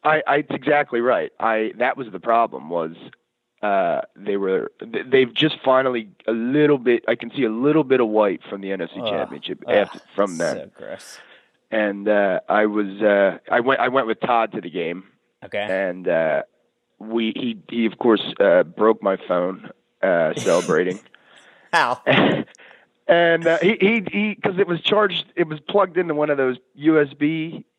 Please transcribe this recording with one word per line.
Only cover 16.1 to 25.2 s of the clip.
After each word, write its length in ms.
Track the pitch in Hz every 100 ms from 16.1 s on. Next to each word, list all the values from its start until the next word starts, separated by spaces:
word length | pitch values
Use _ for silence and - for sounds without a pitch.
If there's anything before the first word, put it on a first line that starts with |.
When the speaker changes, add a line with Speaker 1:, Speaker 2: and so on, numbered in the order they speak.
| 82 80 73 - _ _ _ _ _
Speaker 1:
we, 340 | 110 113 113 -
he, 200 | 127 110 -
he 160 | 117 113
of 120 | -
course, 240 | 123 104 - -
uh, 240 | 98 87
broke 360 | 80 87 107 110
my 140 | 98 95 -
phone, 420 | 90 90 95 - - _ _
uh, 320 | 95 87 80
celebrating. 640 | 80 113 87 90 80 90 95 - _ _ -
Speaker 2:
<laughs> 360 | _ _ _
How? 280 | 170 131 127 -
Speaker 1:
<laughs> 380 | 135 - - - _ - - _ _ -
And, 380 | 170 170 165 165
uh, 100 | 165
he, 160 | 170 220
he, 220 | 190 226 185
he, 240 | 202 214 202
'cause 180 | 202 185
it 100 | 190
was 120 | 170
charged, 440 | - 208 208 175